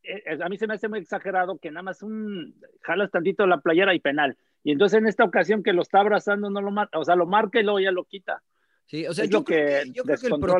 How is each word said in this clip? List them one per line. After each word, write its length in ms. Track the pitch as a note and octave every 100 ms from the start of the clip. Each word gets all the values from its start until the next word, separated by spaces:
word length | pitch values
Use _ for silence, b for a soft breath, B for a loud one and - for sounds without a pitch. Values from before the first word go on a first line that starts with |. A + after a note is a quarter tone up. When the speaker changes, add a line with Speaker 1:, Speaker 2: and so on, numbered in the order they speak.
Speaker 1:
eh, 180 | F#3 G3 -
eh, 120 | D#3+
a 60 | F3
mí 80 | F#3+
se 100 | G#3+
me 60 |
hace 140 | G#3 A3
muy 120 | G#3+
exagerado 580 | E3 G3 F#3+ F#3 F3+ F3+
que 120 | D#3+
nada 120 | D#3+
más 200 | F#3+ E3+
un, 520 | G#3 A3 G#3+ G3 C3 - - _
jalas 300 | - F3 G3+
tantito 360 | F3 E3+ F#3+ F#3+
la 140 | E3+
playera 340 | F3 E3 G3
y 60 | F3+
penal. 380 | C#3+ D3 C#3+ - _ _
Y 80 | D3+
entonces 260 | C#3+ G3+ A3
en 80 | A3
esta 160 | G3
ocasión 380 | G#3+ F3 F3 A3
que 120 | G#3
lo 80 | F3+
está 180 | - G3
abrazando, 480 | G#3 G3+ - G3+ G3+
no 140 | G3+
lo 80 | G3+
marca, 280 | G3+ G3+ D#3+
o 60 |
sea, 100 | D3+
lo 120 | F3+ E3+
marca 340 | G#3 G#3+ A#3
y 20 |
luego 160 | G#3 G3+
ya 120 | F#3+
lo 120 | F3+
quita. 380 | - G3 - - _ _ _ _ -
Speaker 2:
Sí, 200 | D3+ D#3+
o 60 |
sea, 120 | E3+
Speaker 1:
Es 60 | G#3+
Speaker 2:
yo 100 | G#3
Speaker 1:
lo 40 |
Speaker 2:
creo 220 | C#3 D#3+ D3
Speaker 1:
que 160 | C#3+
Speaker 2:
que, 80 | C3
yo 100 | B2
creo 120 | B2+ D3
que 100 | A#3+
el 40 |
Speaker 1:
descontrola, 280 | - F#3